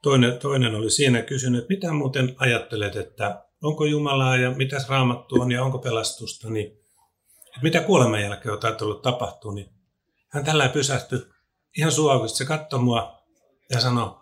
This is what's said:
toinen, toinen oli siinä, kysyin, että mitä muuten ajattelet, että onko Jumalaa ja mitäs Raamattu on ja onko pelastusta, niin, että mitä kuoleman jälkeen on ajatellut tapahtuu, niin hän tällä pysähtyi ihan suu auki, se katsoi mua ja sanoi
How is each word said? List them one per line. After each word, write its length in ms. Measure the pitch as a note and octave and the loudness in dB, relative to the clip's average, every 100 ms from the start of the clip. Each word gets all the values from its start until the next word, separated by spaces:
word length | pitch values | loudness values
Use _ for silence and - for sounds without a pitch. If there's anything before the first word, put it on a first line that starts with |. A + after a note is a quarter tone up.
toinen, 380 | D3 C3+ A#2+ B2 | 4 4 4 2
toinen 360 | C#3+ C3+ A#2+ A2 | -2 0 0 0
oli 140 | A2 | -2
siinä, 320 | - C#3 A#2+ | 2 4 2
kysyin, 340 | A2+ C3+ B2+ B2 | 0 -4 0 -2
että 120 | A#2 | 0
mitä 240 | F#3+ F3 | -4 -2
muuten 420 | D3+ C3+ C#3 B2+ - | -2 -2 0 -2 0
ajattelet, 580 | C3 A2+ - A2 G#2 G2+ | 0 0 -2 -4 -4 -4
että 500 | F#2 - G#2 - - _ | -10 -6 -6 -6 -14 _
onko 220 | D3+ D3+ D3+ | -6 -2 0
Jumalaa 520 | D3 D3 C#3 C3 B2+ | 0 0 2 2 2
ja 140 | B2+ | 2
mitäs 380 | C3 C3+ C#3+ C3+ | 0 -4 -4 -2
Raamattu 520 | C3+ B2+ B2 - B2 | 2 2 0 -2 -2
on 100 | B2+ | 0
ja 120 | B2 | 0
onko 140 | C3 B2+ | -2 -4
pelastusta, 720 | B2+ A2+ A2 - G#2+ - A2+ | -4 -4 -4 -8 -14 -14 -8
niin, 180 | A2 G#2 _ _ _ _ _ _ _ - | -6 -6 _ _ _ _ _ _ _ -20
että 140 | - | -4
mitä 200 | C3 F3 | 0 0
kuoleman 400 | D#3 F#3 A#2+ G#2+ | 4 4 6 2
jälkeen 320 | G2+ G2+ A2 | -2 -6 -6
on 60 | G#2 | -4
ajatellut 380 | A2+ A2 G#2+ G2+ | -4 -2 -6 -2
tapahtuu, 500 | C3 A#2+ G#2 - G#2+ | -2 -2 -6 -10 -12
niin 180 | G2+ G2 _ _ _ _ _ _ | -10 -12 _ _ _ _ _ _
hän 160 | C#3+ C#3 | -6 0
tällä 240 | D#3 C3 | 2 2
pysähtyi 500 | D3 C3+ C3 - B2+ - _ _ _ _ - | 2 0 -2 -4 -8 -8 _ _ _ _ -2
ihan 140 | D#3+ | 0
suu 180 | D3 D3+ | 2 4
auki, 200 | E3+ - | 4 2
se 160 | - C3+ | -6 -4
katsoi 340 | D3+ - C3 | -4 -2 0
mua 440 | B2 A#2 - - _ _ _ _ _ | 2 2 -2 -14 _ _ _ _ _
ja 100 | B2 | -2
sanoi 400 | B2 A#2+ G#2 - | 0 0 -2 -8